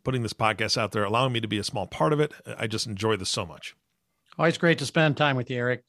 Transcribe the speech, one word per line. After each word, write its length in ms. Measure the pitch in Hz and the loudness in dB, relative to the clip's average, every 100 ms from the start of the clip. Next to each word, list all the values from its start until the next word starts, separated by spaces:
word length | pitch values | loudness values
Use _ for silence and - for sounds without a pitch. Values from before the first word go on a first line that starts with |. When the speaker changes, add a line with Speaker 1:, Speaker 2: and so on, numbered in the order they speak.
Speaker 1:
putting 200 | - 127 | -4 -2
this 100 | 110 | -4
podcast 460 | - 110 104 110 - | 0 0 2 0 0
out 140 | 107 | 0
there, 120 | 110 | 0
allowing 300 | 101 113 131 | 0 2 2
me 60 | 120 | 0
to 80 | 110 | -2
be 100 | 107 | -4
a 60 | |
small 220 | 101 110 95 | -4 -6 -6
part 280 | - 160 | 0 2
of 60 | 147 | 2
it. 120 | 147 - - - | 0 -4 -14 -6
I 100 | 113 | -4
just 200 | 107 - | -4 -4
enjoy 300 | 101 110 104 | -2 0 0
this 120 | 92 | 0
so 160 | - | -4
much. 320 | 90 76 - - _ _ _ _ _ - | -6 -10 -18 -20 _ _ _ _ _ 0
Speaker 2:
Always 180 | 160 160 | 0 4
great 220 | 170 160 | 2 2
to 80 | 135 | 2
spend 320 | 170 156 135 | 4 4 4
time 180 | 147 131 | 2 2
with 140 | 120 | -2
you, 80 | 127 | -2
Eric. 260 | 123 120 | -2 -2